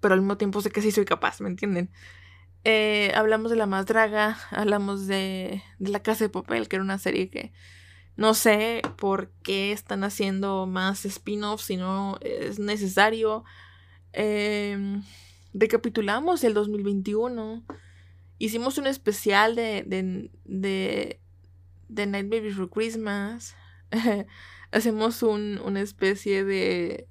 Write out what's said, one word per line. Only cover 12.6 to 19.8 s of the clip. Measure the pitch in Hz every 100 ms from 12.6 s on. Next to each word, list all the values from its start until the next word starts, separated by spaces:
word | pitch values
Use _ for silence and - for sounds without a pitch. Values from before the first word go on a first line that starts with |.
| 208 208 196 185 208 226 220 220 - - - - - - -
Em, | - 214 208 208 208 208 202 196 202 202 - - - -
recapitulamos | 190 220 226 233 220 208 214 311 359
el | 240
dos | 208 208
mil | 208
veintiuno. | 202 196 190 208 240 247 220 226 - - - - - - - -
Hicimos | 220 226 240 269
un | 277
especial | 269 - 208 - 196 220
de, | 233 226 208